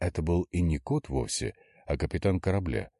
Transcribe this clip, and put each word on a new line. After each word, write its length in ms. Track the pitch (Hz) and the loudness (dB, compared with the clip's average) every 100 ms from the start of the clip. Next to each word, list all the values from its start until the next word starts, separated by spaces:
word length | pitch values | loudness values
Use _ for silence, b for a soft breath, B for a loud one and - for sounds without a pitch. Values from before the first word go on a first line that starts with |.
это 200 | 90 - | -2 0
был 220 | 80 87 90 | 2 2 2
и 100 | 87 | 2
не 160 | 87 76 | 2 2
кот 320 | - 147 - | 0 -2 -2
вовсе, 460 | 67 57 - - - b b b | -2 -2 -4 -4 -8 b b b
а 100 | 76 | -2
капитан 440 | - 90 98 92 | -2 0 2 2
корабля, 500 | - 98 90 - 95 _ | 2 0 0 -2 -4 _